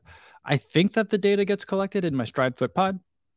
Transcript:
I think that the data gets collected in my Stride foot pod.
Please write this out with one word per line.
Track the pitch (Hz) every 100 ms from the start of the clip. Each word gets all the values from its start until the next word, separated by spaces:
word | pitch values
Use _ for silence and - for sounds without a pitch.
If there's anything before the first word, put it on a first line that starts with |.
| - - - -
I | - 143
think | - 156 196
that | - 214
the | 214
data | 202 202
gets | 196 202
collected | - 190 196 202
in | 175
my | 139
Stride | 110 - 127 123
foot | 127
pod. | - 190 190 - _ _